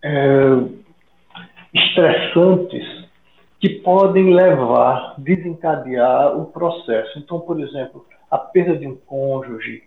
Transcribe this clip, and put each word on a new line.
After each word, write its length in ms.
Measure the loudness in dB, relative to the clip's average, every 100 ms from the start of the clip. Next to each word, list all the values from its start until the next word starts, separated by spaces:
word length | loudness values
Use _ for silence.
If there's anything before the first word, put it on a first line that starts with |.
é, 540 | -4 0 2 4 4 2 0 -10 _ _ _ _ _ -20 -20 _ -6
estressantes 1300 | -2 0 2 2 2 0 2 4 2 -2 -10 -12 -18 -20 _ _ _ _ _
que 100 | -4
podem 640 | -2 0 4 4 4 6
levar, 840 | 6 6 4 2 2 2 0 -6 -16
desencadear 1200 | -4 -2 -2 -8 -4 -4 -6 0 2 2 0 -2
o 80 | -10
processo. 760 | -6 -6 -6 -4 -4 -4 -12
Então, 200 | -12 -12
por 200 | -8 -8
exemplo, 460 | -8 -10 -14 -14 _ _ _
a 60 | -6
perda 400 | -2 -2 0 -4
de 100 | -6
um 80 | -16
cônjuge 880 | _ -8 -6 -6 -8 -12 -14 -16